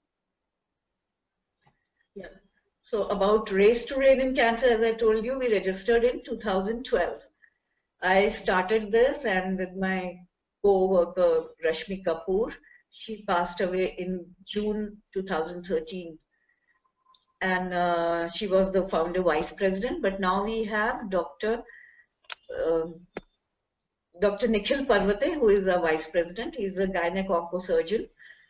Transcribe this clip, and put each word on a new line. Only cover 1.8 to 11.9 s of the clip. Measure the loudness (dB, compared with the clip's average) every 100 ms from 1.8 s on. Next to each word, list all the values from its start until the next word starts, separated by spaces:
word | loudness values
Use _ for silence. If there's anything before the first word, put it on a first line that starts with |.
| _ _ _
yeah, | -18 -18 -20 _ _ _ _
so | -6 -4 -2
about | 2 4 2 2
Race | 4 4 4 -2
to | 2
Reign | 6 6
in | 4
Cancer, | 2 2 4 2
as | 4
I | 2
told | 2 2 2
you, | 0 -2
we | 0
registered | 0 0 -4 0 2
in | 2 0
two | -8 -6
thousand | -2 -2 -2 -6
twelve. | -2 0 0 -4 -16 _ _ _ _ _ _ _
I | 2 4 2
started | 0 0 0 2 0 2
this, | 4 4 2 -2
and | -2 -2 -4
with | -4 -4
my | -2 -2 -6 -10 -20 _ _ _
co-worker | 2 4 4 4 2 2 4 4 0 -4 -2
Rashmi | -2 -6